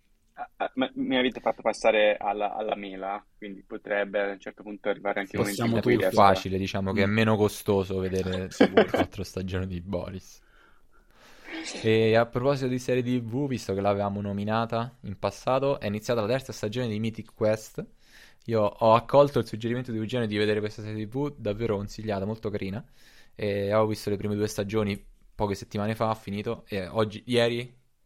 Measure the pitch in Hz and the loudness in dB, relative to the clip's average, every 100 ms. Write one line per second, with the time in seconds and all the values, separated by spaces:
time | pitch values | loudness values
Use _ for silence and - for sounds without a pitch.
0 | _ _ _ - - - - 131 131 135 | _ _ _ -16 -16 -6 -6 -2 -4 -2
1 | 127 131 127 117 113 120 117 - 113 107 | 0 2 0 0 -4 -2 -4 2 4 6
2 | 104 101 104 104 104 - 107 101 101 95 | 4 2 -2 -2 -4 -4 -4 -6 -8 -8
3 | 95 101 - _ 104 95 - 110 98 101 | -8 -8 -12 _ -14 -14 -14 -14 -4 -4
4 | 98 104 101 95 107 - 104 104 104 98 | -2 -2 -4 -6 -12 -14 -14 -6 -4 -4
5 | 101 101 95 104 104 101 117 113 120 120 | -4 -4 -4 -2 -2 -2 0 2 4 4
6 | 92 107 98 95 95 95 95 101 95 95 | 4 6 6 6 2 -2 -2 -2 -2 2
7 | 98 110 110 107 104 - - 98 95 95 | 2 4 4 4 2 2 0 0 0 -2
8 | 92 92 92 92 95 - - - 190 247 | -2 -2 -2 -4 -6 2 4 6 4 2
9 | - - 90 95 92 92 95 87 92 92 | -2 -4 -8 -6 -4 -4 -4 -6 -6 -6
10 | 92 92 - - _ _ - - - - | -6 -12 -16 -20 _ _ -20 -20 -20 -20
11 | _ _ - - - 320 - - 113 110 | _ _ -20 -20 -16 -12 -10 -2 2 4
12 | 110 110 117 123 131 139 131 127 - 127 | 6 4 4 0 0 0 0 -2 0 0
13 | 120 123 113 123 143 120 - 98 98 101 | 0 -2 -2 -4 -2 -4 -2 0 2 2
14 | 101 101 101 101 104 110 117 113 120 - | 0 -2 -4 -4 -2 0 0 -4 -6 -10
15 | - 95 101 - - 131 139 139 104 104 | -12 -4 -4 -2 0 2 2 0 -2 -4
16 | - 117 104 131 135 - 107 120 120 107 | 0 0 0 -2 -4 -6 -6 -4 -2 -2
17 | 113 110 - - 107 110 - - 208 - | -4 -6 -12 0 2 2 -2 -12 -12 -16
18 | _ - - - - 113 104 - 113 117 | _ -20 -20 -16 -2 2 2 4 6 6
19 | - 139 143 127 110 110 117 120 123 110 | 6 6 6 4 -2 -4 -4 -4 -4 -6
20 | 107 123 110 104 107 107 104 110 107 107 | -2 -2 0 2 2 2 -2 -6 -8 -8
21 | 104 131 147 143 110 104 117 101 104 - | -6 -4 -6 -4 -4 -2 -2 -2 -4 -8
22 | 107 98 98 113 107 98 98 104 - _ | -4 -2 -4 -4 -6 -6 -6 -8 -12 _
23 | - - - - 104 101 101 107 110 107 | -20 -20 -20 -6 -2 0 2 4 4 0
24 | 104 101 104 104 104 - 101 110 101 98 | -2 -2 -2 -2 -2 -2 -2 0 0 -2
25 | - - - - 104 98 - 104 104 110 | -8 -20 -20 -4 -2 -2 -6 -4 -4 -2
26 | 110 110 - 101 107 110 - 101 90 113 | -2 -2 -4 -6 -6 -8 -6 -6 -2 0
27 | 110 107 - 120 117 120 123 - _ _ | 0 -2 0 2 2 0 -6 -14 _ _